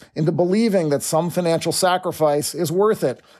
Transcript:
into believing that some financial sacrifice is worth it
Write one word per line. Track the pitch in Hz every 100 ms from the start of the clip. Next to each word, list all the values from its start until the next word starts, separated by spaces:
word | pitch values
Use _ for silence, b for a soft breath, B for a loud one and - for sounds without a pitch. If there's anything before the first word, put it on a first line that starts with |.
| B
into | - 160
believing | 160 175 202 233 190 156
that | 139
some | - 160 170
financial | 170 170 160 170
sacrifice | 156 185 180 180 - 156 143 -
is | 147 165
worth | 175 208 208
it | 143 117 b b